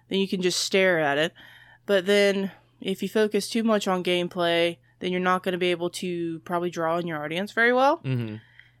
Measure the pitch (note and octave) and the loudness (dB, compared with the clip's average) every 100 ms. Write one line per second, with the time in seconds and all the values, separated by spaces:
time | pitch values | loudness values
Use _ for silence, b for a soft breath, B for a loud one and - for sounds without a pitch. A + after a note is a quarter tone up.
0 | - F#3+ G3 G3 F3+ F3 - G3 F#3+ E3+ | -6 -2 -2 0 -2 -2 0 2 2 2
1 | D3+ C#3+ E3 - B B B B - G3+ | 2 0 -2 -4 B B B B 0 0
2 | F3+ G3+ G3+ G3 F#3+ b b b - F#3+ | 4 4 4 2 -4 b b b -6 -6
3 | G3 A3+ G#3+ G#3+ - A#3 A3 G#3+ G3+ F#3 | -2 0 0 0 -2 -2 2 2 2 -2
4 | F3+ F3+ F3 F3+ E3+ E3+ E3+ E3+ _ - | 0 0 -2 -2 0 2 0 -2 _ -10
5 | F#3 F3+ F#3 F#3 F#3+ F3+ F3+ F3 F3 - | -4 -2 0 0 0 -2 0 0 -4 -4
6 | F#3 F3 E3+ E3 - F3 F3 E3+ E3 E3+ | -6 -4 -6 -8 -6 -4 -4 -2 -2 -2
7 | F3 D#3 D3+ E3 G3+ - A#3 B3 C4+ E4 | -2 -6 -6 -6 -4 0 2 4 4 2
8 | C3+ B2+ A2+ G#2+ b b b b | 0 -2 -4 -8 b b b b